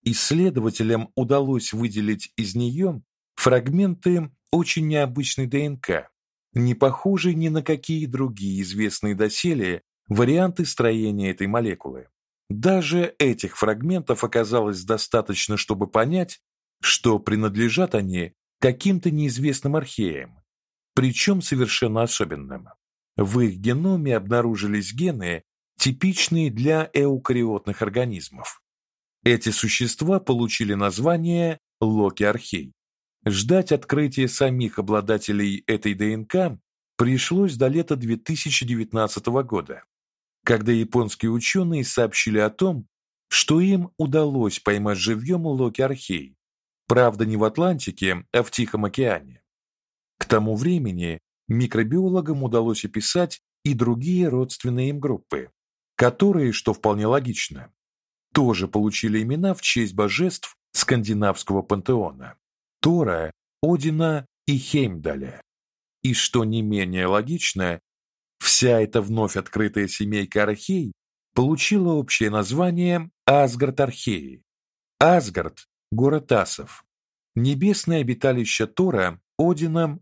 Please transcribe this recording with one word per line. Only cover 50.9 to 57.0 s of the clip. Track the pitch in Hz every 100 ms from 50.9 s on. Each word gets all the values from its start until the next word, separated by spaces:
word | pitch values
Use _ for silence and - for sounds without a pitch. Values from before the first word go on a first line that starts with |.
| 87 85 80 _ _ -
микробиологам | 113 123 113 110 165 185 185 156 143
удалось | 127 117 113 107
описать | 104 110 - 175 175 - _ _
и | 143 127
другие | 120 117 147 180 175
родственные | 127 127 - 127 123 131
им | 143
группы, | 143 113 _ 69 64 _ _ _ _ -
которые, | 123 120 196 175 131
что | 104 -
вполне | 101 110 104